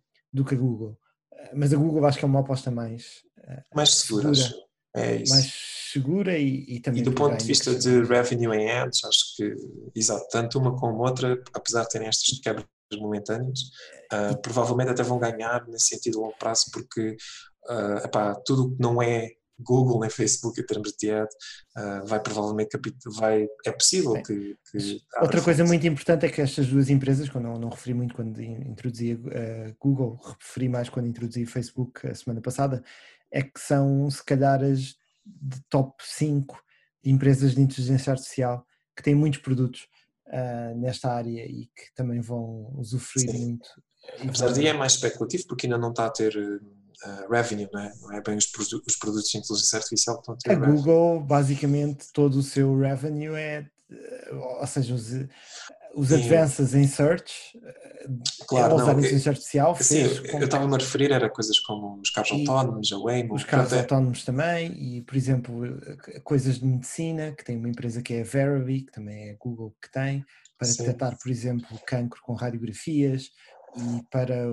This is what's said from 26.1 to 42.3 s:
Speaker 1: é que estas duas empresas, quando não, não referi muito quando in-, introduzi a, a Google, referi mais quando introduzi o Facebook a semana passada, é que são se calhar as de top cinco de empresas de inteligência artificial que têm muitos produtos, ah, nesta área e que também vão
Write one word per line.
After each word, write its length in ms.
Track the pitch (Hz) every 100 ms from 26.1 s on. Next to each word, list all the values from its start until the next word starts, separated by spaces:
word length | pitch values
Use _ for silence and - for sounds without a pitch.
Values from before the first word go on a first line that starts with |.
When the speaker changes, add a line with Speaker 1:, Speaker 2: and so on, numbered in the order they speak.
| 165 156
Speaker 1:
é 20 |
que 100 | -
estas 260 | 139 151 131
duas 220 | 139 135
empresas, 400 | 139 135 135 143
quando 160 | 127
não, 100 | 117 117
não 100 | 117
referi 240 | - 123
muito 200 | 123 120
quando 260 | - 113 110
in-, 280 | 117 113 135
introduzi 420 | 113 127 113 117 117 123 120 113 113 110
a, 20 |
a 60 | 113
Google, 400 | 139 135 123 120 - -
referi 280 | - - 127
mais 200 | 123 120
quando 180 | 131 120
introduzi 340 | 117 117 120
o 20 | 117
Facebook 600 | 127 117 - 127 - 131
a 80 |
semana 260 | 117 - 117
passada, 420 | - - 139 127 - - - _ _
é 120 | 139
que 180 | 135 -
são 500 | - 143 139 139 143
se 140 | 135
calhar 380 | - 139 135 135
as 320 | 139 135 131 - _ _ -
de 340 | - 139 - -
top 240 | 143 135 -
cinco 560 | - - 151 143 135 - _ _ _ _
de 60 | 139
empresas 440 | 135 139 135 139
de 60 | 127
inteligência 500 | 135 135 127 135 139
artificial 540 | 131 - - 123 123 - _ _ -
que 60 |
têm 120 | 147
muitos 260 | 143 156 139
produtos, 460 | - 127 127 - - _ _ _ -
ah, 400 | 127 123 120 117
nesta 380 | 117 127 123 131
área 320 | 120 117 117
e 220 | - 120 120
que 260 | - -
também 280 | - 127 120
vão 500 | 110